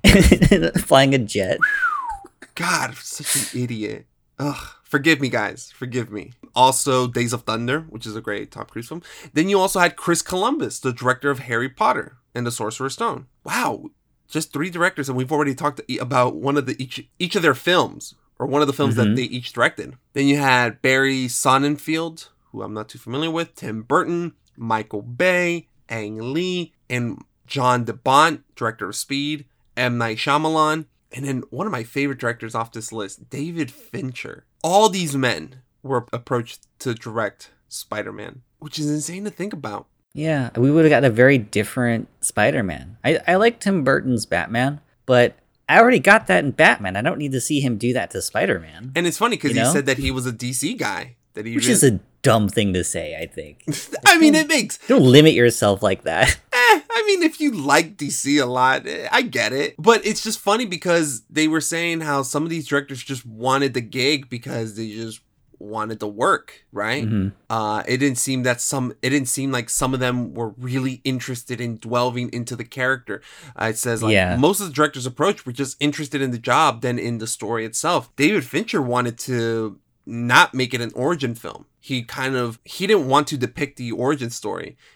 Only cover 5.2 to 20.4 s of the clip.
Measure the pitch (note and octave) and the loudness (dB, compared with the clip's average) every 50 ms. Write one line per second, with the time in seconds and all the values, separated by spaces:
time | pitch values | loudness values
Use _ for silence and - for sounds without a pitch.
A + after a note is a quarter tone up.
5.2 | C#3+ B2 A#2+ A#2 G#2 G2 - - - - - - C3 B2 A#2 B2+ A#2 - G#2 G#2 | 2 0 -2 -2 -2 -2 -6 -10 -14 -20 -16 -14 -12 -8 -6 -6 -6 -6 -8 -12
6.2 | - - - _ - - _ B2 B2+ C3 - - - C#3+ C3 B2+ B2+ B2 A#2 A#2 | -12 -14 -18 _ -20 -6 _ 6 6 6 6 4 2 2 2 2 0 0 -2 -2
7.2 | A#2+ A#2 B2 A#2 - - A2 A2+ A#2+ B2 C3+ D#3+ D#3+ D#3+ - A2 - A2+ G#2 A2+ | -2 -2 -4 -4 -4 -4 -4 -4 -2 -2 -2 -4 -4 -8 -14 -14 -12 -12 -12 -10
8.2 | A2+ A2+ G#2 G2+ G#2 - - A2 G#2+ - _ A2+ A2+ - D#3 F3 - - - - | -8 -8 -8 -8 -8 -10 -14 -16 -16 -14 _ -12 -12 -12 -14 -14 -16 -16 -20 -20
9.2 | - - - C#3+ E3 F#3+ G3+ F#3+ F#3 F#3+ - G3 F3 F3 - - - - E3+ E3 | -20 -4 -2 0 2 2 4 2 2 2 2 2 2 2 0 0 -2 0 0 0
10.2 | - - F3+ F#3 G3 A#3+ D4 D#4 D3 G#2 - - - C3 B2+ A#2 B2 B2+ B2+ B2 | 0 -2 -2 -2 0 0 0 -2 -2 -4 -6 -4 -4 -4 -4 0 0 0 0 0
11.2 | - C#3+ C#3 B2 C3+ B2+ A#2+ A2+ B2 C3+ - - G#3+ A#3+ - - - - - _ | 0 -2 -2 -2 -4 -4 -4 -2 -2 -4 -4 0 0 0 0 -2 -4 -10 -14 _
12.2 | _ _ - B2 A#2+ A#2+ A#2 - A2+ A2 A2+ - C3 C3+ - - A#3 A3+ D3 B2 | _ _ -8 -6 -4 -4 -4 -4 -6 -6 -6 -6 -6 -6 -6 -4 -4 -4 -4 -6
13.2 | B2+ - _ _ _ D#3 F3+ A#3 B3 D3 G#2+ - - - - _ _ _ _ _ | -10 -16 _ _ _ -6 -4 -2 -2 -2 -4 -6 -10 -16 -20 _ _ _ _ _
14.2 | _ _ - D#3 D#3+ - - C#3 D#3+ F#3 E3+ E3+ E3+ F#3 - - C#3 C#3 B2+ B2+ | _ _ -6 -6 -6 -6 -6 -6 -6 -6 -2 0 0 0 0 -2 -4 -4 -4 -4
15.2 | C3 C3 D#3 D3 C#3+ C#3 C3 - E3+ D3 C#3+ - - - B2+ - B2+ A#2+ B2 B2+ | -2 -2 0 0 0 0 -2 -2 -2 -4 -4 -4 -8 -8 -8 -6 -6 -2 2 2
16.2 | B2 B2 - - - C#3 C#3 D3 C3+ B2+ - - B2+ B2 - - - _ _ - | 2 2 0 -2 -2 0 0 0 0 -2 -4 -8 -8 -10 -10 -14 -16 _ _ -8
17.2 | F3 E3+ - G3+ E3 D#3+ C3 - - F3 F3+ F3 B2+ - - - - - - _ | -6 -2 0 2 4 4 4 2 2 2 4 4 4 2 -2 -10 -18 -20 -20 _
18.2 | _ _ _ - B2 A#2+ C3 D3 D3+ C#3 C3+ D#3 D3 C3 A2 A#2+ A#2 G2+ A2 C3 | _ _ _ -8 -4 -2 2 2 2 2 2 2 0 0 2 2 2 2 2 2
19.2 | B2 - - B2 A#2+ - - A#2 A#2+ D#3+ - - G2 - B2+ - _ _ _ - | 0 -4 -6 -8 -10 -8 -2 0 0 0 0 -4 -10 -12 -14 -18 _ _ _ 2
20.2 | C#3 C#3 C#3 D3 | 2 4 4 4